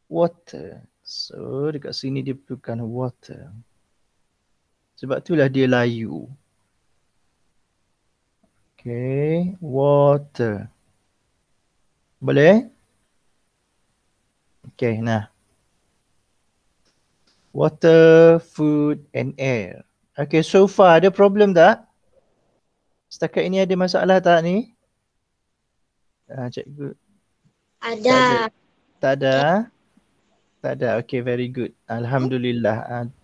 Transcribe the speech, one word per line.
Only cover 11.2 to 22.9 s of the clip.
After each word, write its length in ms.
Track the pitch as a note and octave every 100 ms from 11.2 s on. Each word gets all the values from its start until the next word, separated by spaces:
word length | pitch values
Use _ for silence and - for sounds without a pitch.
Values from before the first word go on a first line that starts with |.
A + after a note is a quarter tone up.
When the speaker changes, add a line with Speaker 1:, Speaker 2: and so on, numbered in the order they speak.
| _ _ _ _ _ _ _ _ _ _
Speaker 1:
Boleh? 480 | C3 C3+ D3+ G#3+ - _ _ _ _ _ _ _ _ _ _ _ _ _ _ _ _ _ _ _ -
Okey, 320 | _ A#2+ A2
nah. 320 | A2+ A2 G#2 _ _ _ _ _ _ _ _ _ _ _ _ _ _ _ _ _ _ _ _ _ _ C#3
Water, 880 | D3+ D#3 E3+ E3 E3 E3 E3 E3
food 560 | - - D3+ D3+ D3 D3 - B2
and 160 | B2+ C#3
air. 480 | C3+ B2 F#2 - _ _ _ -
Okey, 240 | C#3+ D#3+
so 240 | D#3+ F#3+ G3
far 320 | G3 F#3+ E3
ada 80 | F#3+
problem 480 | F#3 G3+ G3+ G#3 F3
tak? 320 | F3 A#3 - _ _ _ _ _ _ _ _ _ _